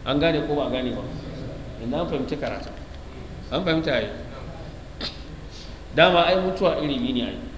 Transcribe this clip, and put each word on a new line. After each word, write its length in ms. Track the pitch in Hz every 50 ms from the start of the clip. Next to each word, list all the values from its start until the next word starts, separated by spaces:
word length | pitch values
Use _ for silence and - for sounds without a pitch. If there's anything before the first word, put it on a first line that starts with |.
| -
An 160 | - 135 147
gane 240 | 151 165 156 147 143 -
ko 80 | 147
ba 120 | 143 131 123
a 20 |
gane 200 | 123 127 127 123
ba? 100 | 113 - - - - - - - - - - - - - - - - -
Yanzu 160 | 113 117 135
an 120 | 156 175 -
fahimci 260 | 170 139 127 - 156
karatun. 380 | 143 139 117 104 95 - - - - - - - - - - - - - - - - - -
An 120 | 127 147 -
fahimta 380 | - 160 160 156 156 135 117
yi. 80 | 107 104 - - - - - - - - - - - - - - - - - - - - - - - - - - - - - - - - - - - - -
Dama 300 | - 165 185 175 170 170
ai 100 | 165 180 190
mutuwa 360 | 185 185 185 - 202 175 160 - 151
iri 140 | 151 143 127
biyu 140 | 120 127 127
ne 80 | 120 113
ai. 140 | 98 95 - - - -